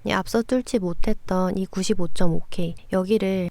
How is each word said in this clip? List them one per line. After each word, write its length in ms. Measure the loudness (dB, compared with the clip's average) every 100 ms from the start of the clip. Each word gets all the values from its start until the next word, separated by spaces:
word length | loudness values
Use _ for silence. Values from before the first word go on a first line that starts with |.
이 80 | -4
앞서 320 | -2 0 -2
뚫지 360 | 0 -2 -2 -4
못했던 760 | -2 2 2 2 0 -2 0 -2
이 80 | -6
구십오점오 760 | -6 -2 0 2 4 6 4 0
K 260 | -2 -4 -4 -4
여기를 580 | -2 0 0 0 -2 -4